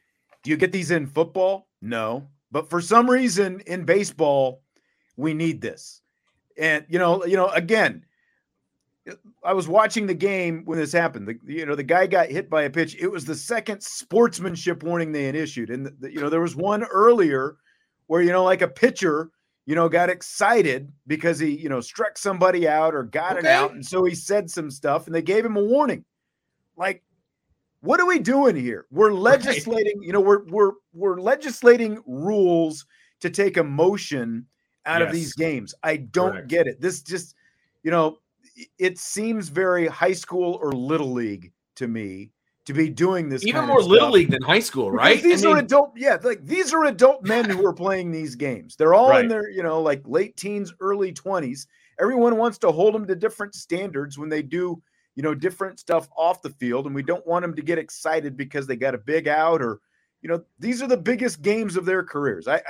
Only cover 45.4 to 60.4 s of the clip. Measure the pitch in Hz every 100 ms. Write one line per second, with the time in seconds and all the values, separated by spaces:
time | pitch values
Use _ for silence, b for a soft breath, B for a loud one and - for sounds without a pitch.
45.4 | 330 302 233 285 285 233 269 185 247 202
46.4 | 139 359 285 320 294 190 254 269 190 233
47.4 | 220 185 190 175 190 190 175 160 151 120
48.4 | 143 104 - - 160 202 262 262 233 220
49.4 | 208 190 165 160 156 139 139 160 214 -
50.4 | 196 208 175 - 196 202 185 - 190 190
51.4 | 127 139 - _ _ - 202 254 233 220
52.4 | 233 202 190 156 208 220 190 180 214 -
53.4 | 202 - - 170 196 139 143 139 156 156
54.4 | 135 170 180 170 _ _ _ 135 156 139
55.4 | 180 180 190 - - 165 143 - 170 175
56.4 | 139 - 123 127 143 139 139 175 170 175
57.4 | 175 151 147 165 156 - 156 151 143 131
58.4 | 139 143 135 120 131 120 113 160 156 151
59.4 | 165 160 120 101 _ _ _ _ 160 170